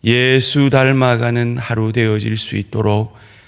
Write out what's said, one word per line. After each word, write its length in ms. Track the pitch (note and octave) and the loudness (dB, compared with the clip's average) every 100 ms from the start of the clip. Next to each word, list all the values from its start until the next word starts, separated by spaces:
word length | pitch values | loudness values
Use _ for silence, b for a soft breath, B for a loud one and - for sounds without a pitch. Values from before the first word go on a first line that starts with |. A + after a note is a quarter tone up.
예수 640 | G#2+ A#2+ B2+ C3 B2+ D3 C#3 | 2 2 4 2 0 0 2
닮아가는 880 | C3+ C3 C3+ B2+ A#2+ A#2+ A#2+ A#2+ A#2+ | 4 2 2 2 2 0 -2 -2 -4
하루 360 | A#2+ A2+ A2 | -4 -2 -2
되어질 440 | A2+ A2+ G#2+ G#2+ A2 | 0 0 0 -2 -6
수 200 | - G#2 | -6 -8
있도록 600 | G2+ A2 G#2+ G#2 A2 b b b | -6 -4 0 0 -4 b b b